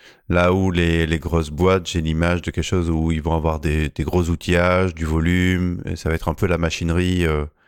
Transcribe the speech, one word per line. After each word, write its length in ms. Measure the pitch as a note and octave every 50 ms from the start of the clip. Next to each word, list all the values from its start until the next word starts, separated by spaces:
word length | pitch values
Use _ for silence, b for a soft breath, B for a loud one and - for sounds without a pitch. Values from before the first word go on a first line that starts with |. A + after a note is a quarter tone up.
| b b b b b b
Là 240 | E2+ F2 F2 F2+ F#2
où 160 | F#2+ F#2+ F#2+
les, 360 | F2 F2 E2+ E2 E2 E2 E2
les 120 | D#2 E2 D#2
grosses 320 | C#2+ D#2 E2 E2 D#2+ D2
boîtes, 360 | D2 D2 F2+ F#2 F#2+ F#2+ F2
j'ai 140 | - - F2+
l'image 400 | D#2 D#2+ D#2 D#2+ E2+ E2+ F2 F2
de 100 | F2 -
quelque 140 | - - E2
chose 240 | - G2 F#2 E2+ E2
où 240 | E2 D#2+ D#2+ E2 E2
ils 80 | D#2+ D#2
vont 120 | E2 E2
avoir 260 | D#2+ D2+ E2 D#2+ D2+
des, 300 | D2 D#2 D2+ D#2 D#2 C#2+
des 140 | - - D2
gros 180 | C#2+ - F2+ F2 D#2+
outillages, 640 | E2+ - - - F2 F2 F2 F2+ F2+ F#2 F#2+ F#2 E2
du 100 | E2 E2
volume, 800 | D#2 D#2+ D#2+ D#2+ E2+ F2+ F2+ F2+ F2+ F#2 F2 F2+ F2+ F2 - -
et 120 | - F2+
ça 120 | E2 - E2
va 60 | E2
être 140 | E2 - E2+
un 40 | D#2
peu 120 | - -
la 100 | F2+ F2
machinerie, 720 | E2 E2+ D#2+ - - E2+ E2 E2 F2 F2+ F2+ F2+ F2+ E2+
euh, 180 | D#2+ D#2 D2+ D2+ D2 b b b